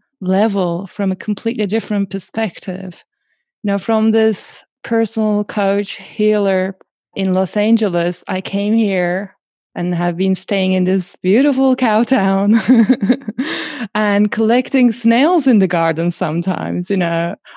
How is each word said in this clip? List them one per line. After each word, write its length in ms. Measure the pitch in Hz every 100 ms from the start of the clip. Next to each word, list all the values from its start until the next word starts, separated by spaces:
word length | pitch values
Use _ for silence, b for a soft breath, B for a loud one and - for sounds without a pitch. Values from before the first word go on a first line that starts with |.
| _ -
level, 640 | 185 190 220 196 180 170 190
from 220 | - 190
a 60 | 190
completely 500 | - 202 226 233 202
different 440 | 214 - 208 202
perspective. 920 | 196 - - 214 - - 185 185 - _ _ _ _ _ _
You 100 | 208
know, 60 | 196
from 320 | - 220 220
this 520 | 220 220 208 - - _ _
personal 600 | - 226 220 226 214 208
coach, 520 | 208 - 196 202 202 -
healer 800 | - - 214 214 196 190 185 190 _ _ _ -
in 160 | 190
Los 240 | 185 185 208
Angeles, 640 | 214 226 208 170 175 175 -
I 140 | 190
came 320 | 190 196 208
here 600 | 226 208 190 175 185 202 _ _ _ _ -
and 160 | 175
have 240 | 175 175 170
been 200 | 190 185
staying 360 | - 196 190
in 120 | 185
this 320 | 180 190 175 -
beautiful 580 | 185 220 285 262 269
cow 300 | 254 247 214
town 500 | 240 254 190 196 202
<laughs> 1400 | 226 - 240 196 - 190 - - - 285 - - 285 233 214
and 340 | 208 202 208
collecting 640 | 214 220 240 254 269 247
snails 560 | 220 233 233 302 359 269
in 100 | 220
the 80 | 190
garden 460 | 175 165 160 175
sometimes, 800 | - 165 165 185 - - 175 180
you 60 | 196
know, 380 | 170 165 170 - B